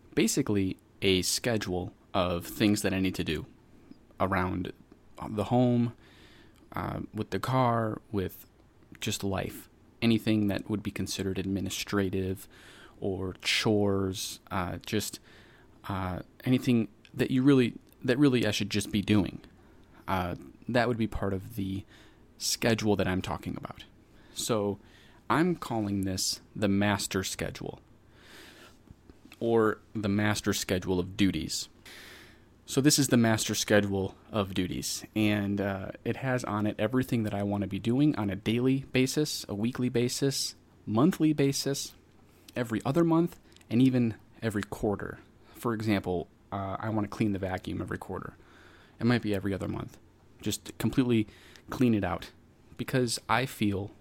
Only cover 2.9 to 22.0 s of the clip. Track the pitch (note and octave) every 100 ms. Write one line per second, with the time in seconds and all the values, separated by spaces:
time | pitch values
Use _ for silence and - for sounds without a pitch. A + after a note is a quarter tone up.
2.9 | F#2+ F#2+ F2 E2+ D2+ - - - - -
3.9 | - - - F#2+ F#2+ F#2 F#2 - - -
4.9 | - - - - G#2 G2 B2 B2 A#2+ A#2+
5.9 | - - - - - - - - - F#2+
6.9 | G2+ - G#2+ G#2+ G2 B2+ C3 B2 A#2 A2
7.9 | - - G2+ F#2 - - _ _ _ -
8.9 | - - - G2+ F#2+ - - - _ -
9.9 | - A#2 A2 - A2 G2+ F#2+ - G#2 G#2
10.9 | - F#2 - F#2+ F#2+ F#2 G2 F#2+ - -
11.9 | G2+ F#2+ F#2+ F#2+ F#2+ - - - - -
12.9 | - G2+ F#2 F#2 - - - A#2 G#2 G2+
13.9 | G2 F#2+ F#2+ - - - F#2+ F2+ F2 -
14.9 | G#2+ - - - - - - - - -
15.9 | G2 F#2 F2+ - - B2+ B2+ C3 A#2+ A2
16.9 | - - B2 B2+ B2+ C3+ C3+ B2 - -
17.9 | - B2+ B2 D3 B2 G#2 - G#2 G#2 -
18.9 | G#2+ G2+ G#2 F2 - - - - - -
19.9 | - - F#2+ F2 - - - - A#2+ A#2
20.9 | A2+ A2 - G2+ F#2+ G#2 - F#2+ F#2+ -
21.9 | -